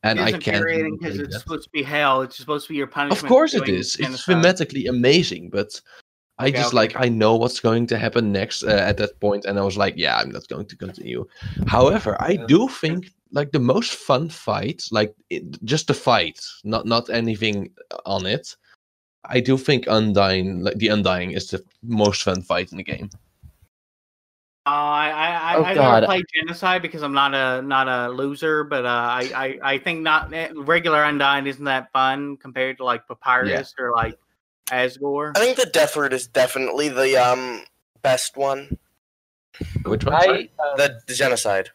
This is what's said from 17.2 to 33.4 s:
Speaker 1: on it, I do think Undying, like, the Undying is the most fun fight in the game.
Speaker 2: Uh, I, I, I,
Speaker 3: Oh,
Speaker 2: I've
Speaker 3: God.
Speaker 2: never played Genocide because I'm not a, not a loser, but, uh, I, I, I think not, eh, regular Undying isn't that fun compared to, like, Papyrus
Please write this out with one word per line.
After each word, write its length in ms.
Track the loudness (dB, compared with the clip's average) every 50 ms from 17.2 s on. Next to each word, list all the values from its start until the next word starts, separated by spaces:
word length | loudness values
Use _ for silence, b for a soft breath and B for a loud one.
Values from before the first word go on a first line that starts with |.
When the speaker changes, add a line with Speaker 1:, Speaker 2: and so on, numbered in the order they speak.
| 0 -2 -2 -2 -2 -2 -2 -2 -6 -8 _ _ -20 _ -16 -14 -6
Speaker 1:
on 200 | -4 -4 -2 -2
it, 300 | -2 -4 -4 -6 -10 -20 _ b b b b _ _ _ _ _ _ _ _ _
I 140 | -2 0 0
do 160 | 2 2 0 0
think 280 | 2 0 0 0 2 2
Undying, 760 | 2 2 4 4 4 4 4 4 4 0 0 -2 -4 -2 -4
like, 120 | -4 -2 0
the 100 | 0 2
Undying 420 | 2 2 2 0 0 0 -4 -4
is 180 | -6 -6 -6 -6
the 120 | -8 -8 -10 _ _ _ -8
most 400 | -4 2 4 4 4 4 2 -2
fun 180 | -2 -2 -2
fight 300 | -2 -2 -2 -2 -2 -6
in 60 | -10 -12
the 60 | -10
game. 260 | -10 -10 -10 -10 -14 -16 -20 _ _ _ _ _ -20 _ _ _ _ _ _ _ _ _ _ _ _ _ _ _ _ _ _ _ _ _ _ _
Speaker 2:
Uh, 40 | -2
I, 400 | 0 0 0 0 0 0 0 0
I, 180 | 0 0 -2 -2 -2 -2 -2 0 0
I, 20 | 2
Speaker 3:
Oh, 60 | 2
Speaker 2:
I've 100 | 2 2
Speaker 3:
God. 180 | 4 6 6 6 6
Speaker 2:
never 40 | 4
played 200 | 2 0 -2 -2 -4 -4
Genocide 480 | -4 -4 -4 -8 -4 -2 0 0 0
because 220 | -2 -6 -8 -6 -6
I'm 80 | -2 0
not 200 | 0 0 2 2
a, 260 | 0 0 0 -2 -2
not 260 | -4 -2 0 0 0 0
a 200 | 0 -2 -2 -4
loser, 540 | -4 -4 -6 -6 -6 -4 -2 -2 0 -2 -2
but, 220 | -2 -4 -4 -2
uh, 40 | 0
I, 420 | 0 0 0 -2 -2 -4 -4 -4 -4 -6 -6 -6 -6 -4 -2
I, 100 | -2 -2
I 40 | -2
think 240 | -2 -4 -6 -4
not, 320 | 0 0 0 0 0 -2 -8
eh, 160 | -8 -8 -8 -8
regular 480 | -10 0 2 2 2 4 2 4 4 4
Undying 420 | 2 2 2 2 2 2 2 0 -4
isn't 180 | -8 -6 -4
that 260 | -2 -2 -2 -4 -4
fun 460 | _ 0 2 2 0 -2 -6 -10 -10 -14
compared 400 | _ -12 -4 -4 -4 -4 -4 -4
to, 80 | -2
like, 200 | -2 -2 -2 _ _
Papyrus 640 | -18 _ 0 2 2 2